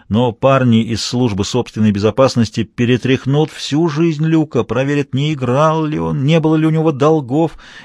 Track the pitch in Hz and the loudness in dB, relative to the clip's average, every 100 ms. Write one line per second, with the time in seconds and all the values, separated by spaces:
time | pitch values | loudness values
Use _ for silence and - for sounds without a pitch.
0 | - 104 123 104 135 135 127 113 113 107 | -4 0 0 0 2 4 4 2 2 -4
1 | - 123 123 98 101 123 117 - 107 101 | -4 -2 0 0 -2 -2 -4 0 0 2
2 | 107 104 131 123 110 - 110 - 117 120 | 0 2 2 2 -2 -2 -6 -2 0 0
3 | 127 131 131 143 151 - - 143 170 143 | 2 0 0 0 0 -4 -4 -2 0 0
4 | 170 147 160 160 151 127 104 110 139 143 | 0 0 0 0 0 -2 -2 -2 -2 -2
5 | 139 127 151 156 123 127 156 160 156 156 | -2 -2 -2 -2 -2 0 0 0 -2 -4
6 | 165 156 135 165 156 160 156 160 160 135 | -4 -2 2 2 2 2 2 0 0 2
7 | 147 160 123 143 165 - - - | 2 2 0 -2 -2 -4 -20 -20